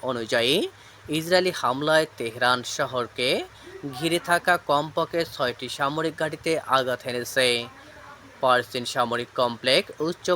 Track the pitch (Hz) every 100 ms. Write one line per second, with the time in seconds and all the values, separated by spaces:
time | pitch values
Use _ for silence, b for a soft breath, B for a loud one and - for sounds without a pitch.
0 | 127 120 110 120 120 165 381 - B B
1 | - 156 160 180 185 - 123 131 151 156
2 | 156 - 117 120 123 123 117 - 135 127
3 | 113 - 127 208 370 - B B 143 131
4 | 165 170 - 175 185 175 - 143 151 165
5 | 160 170 165 - 123 117 123 - 139 151
6 | 160 160 156 156 165 156 - 135 127 123
7 | 131 123 120 135 127 120 117 - B B
8 | B B - - 131 123 117 127 120 135
9 | 120 120 120 - 123 113 123 156 - -
10 | 156 180 -